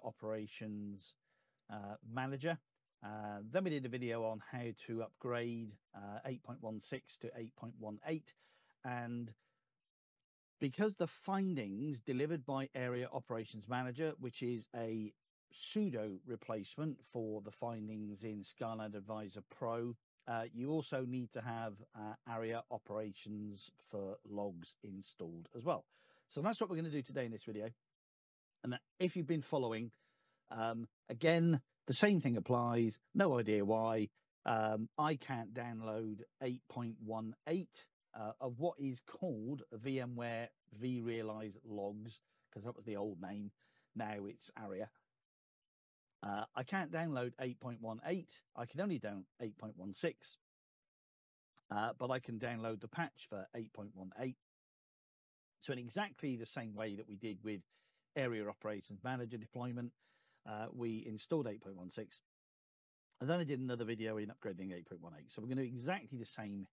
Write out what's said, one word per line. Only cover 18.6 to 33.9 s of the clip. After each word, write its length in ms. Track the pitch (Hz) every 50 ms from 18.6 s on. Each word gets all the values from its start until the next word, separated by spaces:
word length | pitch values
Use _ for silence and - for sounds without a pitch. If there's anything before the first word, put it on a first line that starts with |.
| 127 113 113 110 107 107 104
Advisor 480 | 104 98 104 110 107 107 101 95 107 - -
Pro, 460 | - - 135 117 117 117 120 120 120 - _ _ _ _ _ -
uh, 160 | 117 113 113 127 -
you 160 | 117 123 139
also 360 | 156 160 147 - 151 131 131
need 260 | 123 127 127 123 113 -
to 80 | 123
have, 320 | 113 123 117 113 113 113 101 98 - - _
uh, 180 | 110 107 107 110 - _ 123
Area 320 | 117 113 113 113 113 117 - -
Operations 1000 | 120 107 - - 104 107 110 107 95 - - 104 107 104 107 104 101 101 - - - - - -
for 260 | - 104 98 95 98 - - 104
logs 460 | 104 101 101 101 90 85 85 - - _ -
installed 640 | 110 95 95 95 - - - 90 82 85 85 85 - -
as 100 | 123 117
well. 200 | 165 160 - - _ _ _ _ _ - _ _ _
So 140 | - 147 151
that's 180 | 208 226 -
what 80 | 233 185
we're 60 | 185
gonna 160 | 160 165 160
do 100 | 147 147
today 240 | 127 - 123 143 127
in 60 | 117
this 140 | 113 104 -
video. 260 | - 107 104 104 113 117 - _ _ _ _ _ _ _ _ _ _ _ _ _ _ _ _ -
And 100 | 127 123
that, 80 | 123 - _ _ _
if 180 | 185 180 - 180
you've 80 | 170
been 160 | 131 170 156
following, 500 | 135 - - 143 131 117 113 110 117 117 - _ _ _ _ _ _ _ _ _ _ _
um, 360 | - 113 110 117 117 113 117 - - _ _ -
again, 520 | 123 117 139 160 170 170 165 170 165 - - _ _ _ _ -
the 60 | 135
same 280 | - - 208 208 165
thing 160 | - 135 120 110
applies. 600 | 90 - 127 120 120 120 117 120 117 110 104 - - _ _
No 240 | 202 196 175 135 120
idea 260 | 113 101 107 104 101
why. 440 | 98 110 110 110 113